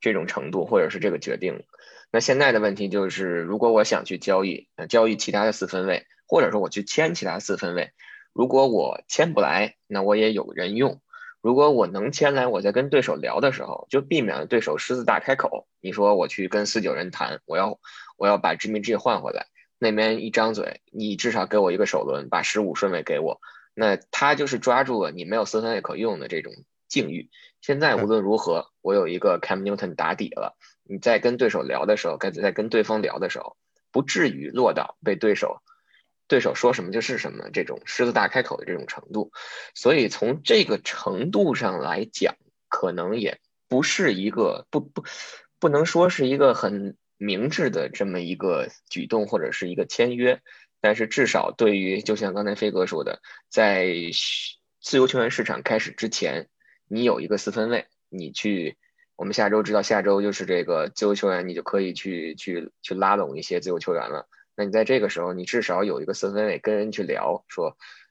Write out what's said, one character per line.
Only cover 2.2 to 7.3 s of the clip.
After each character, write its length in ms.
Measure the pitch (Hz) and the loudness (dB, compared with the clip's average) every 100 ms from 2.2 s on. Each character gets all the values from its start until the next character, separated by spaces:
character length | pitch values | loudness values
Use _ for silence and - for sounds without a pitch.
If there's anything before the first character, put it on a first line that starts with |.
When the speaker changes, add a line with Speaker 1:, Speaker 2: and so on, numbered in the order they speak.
| - 135 | 2 4
Speaker 1:
在 100 | 139 | 4
的 80 | 110 | 4
问 160 | 104 | 2
题 140 | 98 98 | -2 -2
就 200 | 101 95 | 0 -2
是， 340 | 90 92 85 | -2 -4 -4
如 160 | 85 104 | -4 2
果 140 | 117 | 4
我 120 | 110 | 4
想 200 | 104 98 | 4 0
去 140 | - 90 | -2 -6
交 260 | - 92 | 0 2
易， 220 | 95 76 - | 2 -4 -12
呃， 140 | - 82 | -14 2
交 180 | 117 113 | 4 4
易 100 | 107 | 2
其 140 | - | -2
他 140 | 101 | 0
的 80 | 110 | 0
四 160 | - 95 | 0 -4
分 180 | 92 92 | -2 0
卫， 180 | 87 _ _ - | -2 _ _ 2
或 160 | 170 | 4
者 80 | 92 | 4
说 80 | 104 | 2
我 100 | 90 | -2
去 140 | 104 | -4
签 320 | 101 - 160 | -2 0 0
其 100 | 175 | 0
他 140 | 95 | -4